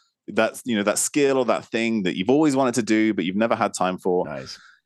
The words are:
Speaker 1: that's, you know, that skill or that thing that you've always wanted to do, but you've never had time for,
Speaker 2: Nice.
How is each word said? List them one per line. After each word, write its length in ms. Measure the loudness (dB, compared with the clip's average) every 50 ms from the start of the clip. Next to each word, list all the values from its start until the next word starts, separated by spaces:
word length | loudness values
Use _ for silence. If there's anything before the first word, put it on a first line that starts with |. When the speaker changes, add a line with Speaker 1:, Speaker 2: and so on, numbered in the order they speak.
| _ _ _ _ _
Speaker 1:
that's, 340 | -6 0 0 0 0 0 -4 -6
you 100 | -2 0
know, 80 | 0 2
that 140 | 2 0
skill 400 | 0 -2 -2 0 2 2 4 4
or 80 | 2 2
that 200 | 0 0 -2 -2
thing 380 | -4 -4 -2 0 0 0 0 0
that 140 | -2 -2
you've 120 | -2 0 2
always 280 | 2 4 4 2 2
wanted 160 | 2 0 0 0
to 100 | 0 0
do, 300 | 2 2 2 2 2 0
but 100 | 0 -2
you've 140 | -2 0
never 180 | 0 0 0 0
had 180 | 0 0 -2 -2
time 240 | -2 -2 -2 -2
for, 280 | -4 -2 -2 -2 -2 -2
Speaker 2:
Nice. 340 | -4 -8 -12 -12 -14 -16 -18 -20 -20 -20 _ _